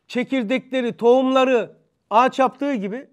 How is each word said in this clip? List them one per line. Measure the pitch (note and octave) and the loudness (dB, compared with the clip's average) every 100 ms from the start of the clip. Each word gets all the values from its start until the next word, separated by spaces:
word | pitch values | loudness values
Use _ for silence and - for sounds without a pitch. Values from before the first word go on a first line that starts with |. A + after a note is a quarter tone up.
| - | -10
çekirdekleri, | A#3+ A#3+ C4+ G#3 B3+ - C4 A#3+ E3 | -6 -4 -4 -2 -4 -4 -6 -4 -2
tohumları | A#3 B3+ C4 C4 C4 B3 F3+ - _ _ - | 2 2 2 2 2 0 -2 -10 _ _ -2
ağaç | A3 C4 - | 2 2 2
yaptığı | C4 - C#4+ | -2 -2 -4
gibi | B3+ F#3+ A#3 C#4+ | -4 -6 -10 -14